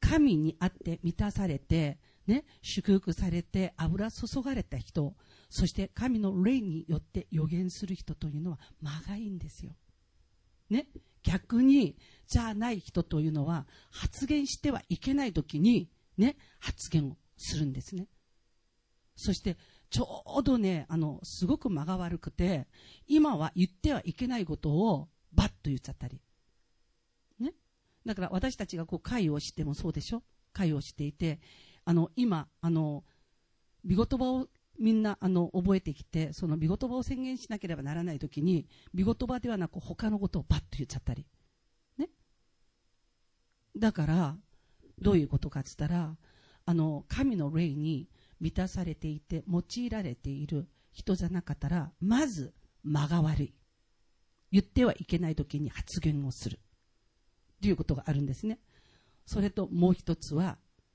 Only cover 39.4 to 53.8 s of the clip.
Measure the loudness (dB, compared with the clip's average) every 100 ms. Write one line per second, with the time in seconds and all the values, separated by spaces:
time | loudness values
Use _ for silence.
39.4 | -2 -2 -4 -6 -10 -4 -2 0 -2 -2
40.4 | 2 2 2 -8 -6 -6 -6 -6 -10 _
41.4 | _ _ _ _ _ -8 -8 _ _ _
42.4 | _ _ _ _ _ _ _ _ _ _
43.4 | _ _ _ 0 2 2 2 2 2 -4
44.4 | -14 _ _ _ -20 -2 4 4 4 0
45.4 | -2 -6 -8 -6 -2 -2 -4 -8 _ _
46.4 | _ _ 0 2 2 -2 -6 0 0 2
47.4 | 0 0 0 0 -2 -2 -6 _ _ -6
48.4 | -4 -2 -2 -2 -6 -6 -6 -8 -6 -6
49.4 | -2 -2 -2 -6 -4 -4 -6 -6 -8 -8
50.4 | -4 -4 -6 _ _ -8 -2 0 0 -2
51.4 | -4 -6 -2 -2 -4 -4 2 2 2 -2
52.4 | -8 -12 _ _ -2 0 2 2 2 0
53.4 | -2 -8 _ _